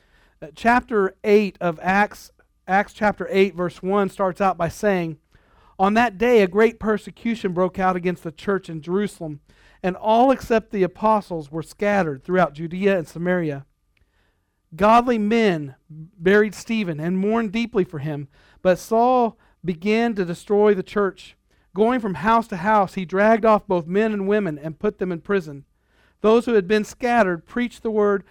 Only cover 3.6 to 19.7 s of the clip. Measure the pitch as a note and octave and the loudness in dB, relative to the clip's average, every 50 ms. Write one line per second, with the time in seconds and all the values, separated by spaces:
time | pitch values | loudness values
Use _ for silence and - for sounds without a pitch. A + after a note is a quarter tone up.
3.6 | F3+ F3 - - - F#3 G3 G#3 G3 F#3+ - - G3+ F#3 F3 - G3+ F#3+ F3 F3 | -4 -6 -6 -6 -4 -2 0 0 0 -2 -2 -2 -2 -2 -2 0 -2 -2 0 0
4.6 | F3 D#3+ - - - G#3 G3 F3+ E3+ D#3+ D#3 - _ _ _ _ _ _ _ _ | -4 -4 -4 -2 -2 0 0 0 -2 -4 -8 -12 _ _ _ _ _ _ _ _
5.6 | _ _ _ - F#3+ G3 G#3 A3+ A#3+ A#3 G3 F3 A3 B3 B3 A3+ G3 F3+ E3+ G#3 | _ _ _ 0 0 2 2 2 2 0 0 -2 2 4 4 4 4 4 4 2
6.6 | A3+ A#3 A3+ - - G#3+ G#3+ G#3 - - - - - A3+ A3+ G#3+ - G3 F3 F3 | 2 2 2 -2 -4 -4 -4 -4 -6 -10 -18 -10 -6 -6 -6 -4 -4 -4 -2 -2
7.6 | F#3 F3+ - - F#3+ F#3 F#3 F3+ E3+ F#3 F3 - - E3+ D3 - - - G3 F#3 | -2 -2 -2 -2 -2 -2 -2 0 -2 -4 -4 -6 -8 -14 -14 -8 -4 -4 -4 -4
8.6 | F#3+ - E3 D#3+ D3 E3 F3+ G3 G#3 F#3+ - - F3 D#3 D3+ C#3+ - _ _ _ | -4 -8 -12 -12 -6 -4 -2 -2 -2 -4 -6 -10 -12 -12 -12 -14 -18 _ _ _
9.6 | _ _ _ _ - F#3 F#3 - - G#3+ A3 A#3 B3 C#4 C4 B3+ - - A#3+ A3 | _ _ _ _ -6 -6 -6 -4 -2 0 2 4 4 4 2 0 0 0 0 -2
10.6 | A3 _ - G3+ F#3 F3 F3+ - G#3+ A3 A3 G#3 G3+ - F3+ D#3+ D3+ C#3 D3 E3 | 0 _ -2 -2 -2 -2 -2 -2 0 0 0 0 -2 -4 -10 -12 -10 -10 -10 -12
11.6 | D3+ - - - G3+ G3+ G3+ G3+ F#3 D#3+ C#3+ C3 - - F3+ F3+ F3 D3+ C#3+ D3 | -12 -12 -10 -4 -2 0 0 0 0 -2 -4 -8 -6 -2 0 2 2 0 -2 -6
12.6 | E3 E3 E3 F#3 G3 G3 G3 F#3 D3+ - - E3 E3+ F3+ F3+ F3+ E3+ D3+ C#3 C#3 | -10 -10 -6 -2 0 2 2 0 -2 -6 -8 -6 -2 -2 -2 0 -2 -4 -6 -8
13.6 | C#3 _ _ _ _ _ _ _ _ _ _ _ _ _ _ _ _ _ _ _ | -12 _ _ _ _ _ _ _ _ _ _ _ _ _ _ _ _ _ _ _
14.6 | _ _ - D#3 F#3+ G#3+ A3+ A#3+ A#3+ C4 A#3+ A3 G#3 G#3 A#3 A#3 A3+ G3+ F3+ D#3 | _ _ -4 0 4 6 6 6 4 4 0 0 0 2 2 2 4 2 2 0
15.6 | D3 C#3 B2+ _ _ _ D#3 D#3 D#3 D#3+ _ - E3 F#3 G3+ G#3 G#3+ G#3+ F3+ - | -4 -10 -14 _ _ _ -20 -20 -20 -20 _ -2 2 4 4 4 4 2 -2 -8
16.6 | - - A3+ A3 G#3 F3 D#3+ D3 D#3 E3+ F#3 F#3 F#3+ G#3 A3 A#3 A#3 G#3 F3 A3+ | -6 -4 -2 -2 -2 -2 -4 -4 -4 -2 -2 0 0 0 0 0 -2 -2 -2 -4
17.6 | A#3 A3+ - G#3 F3+ - - D3 C3 D#3 D3+ C#3+ D3 - _ _ _ _ _ _ | -4 -2 -2 -2 -2 -2 -4 -8 -8 -6 -8 -8 -10 -12 _ _ _ _ _ _
18.6 | - F#3 F3+ F3 - - A3+ A3+ A#3 B3 B3+ B3+ A#3+ A3 A3+ _ _ _ _ _ | 0 2 2 2 0 -2 0 2 2 4 2 2 0 0 -4 _ _ _ _ _
19.6 | - D#3+ | -8 -8